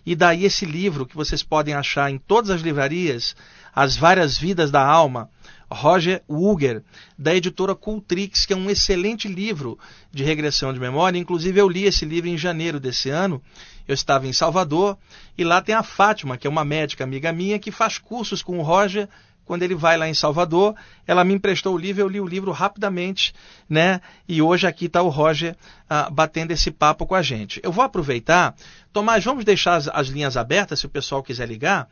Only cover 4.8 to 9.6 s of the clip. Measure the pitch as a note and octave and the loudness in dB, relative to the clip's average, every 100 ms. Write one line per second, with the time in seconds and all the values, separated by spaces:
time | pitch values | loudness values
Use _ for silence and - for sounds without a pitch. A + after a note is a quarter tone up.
4.8 | C3+ D#3+ D3+ B2 A2 _ - - - A2+ | 6 6 4 0 -10 _ -20 -20 -16 0
5.8 | C3+ F#3 E3 F#3 - D3+ F#3+ G3 C#3 A2 | 4 4 4 -2 -4 0 2 2 2 -2
6.8 | - - - - D3 F#3 F3+ F3+ F#3+ F#3 | -10 -20 -20 -6 0 2 0 -2 -2 -4
7.8 | - G#3+ G3+ F3+ G3 - - F#3 F#3+ G#3 | -6 -8 -4 -4 -2 -2 0 -2 0 0
8.8 | - F#3 F#3+ A3+ G#3+ F3+ G#3 F3+ | 0 0 -2 -4 -6 -6 -4 -6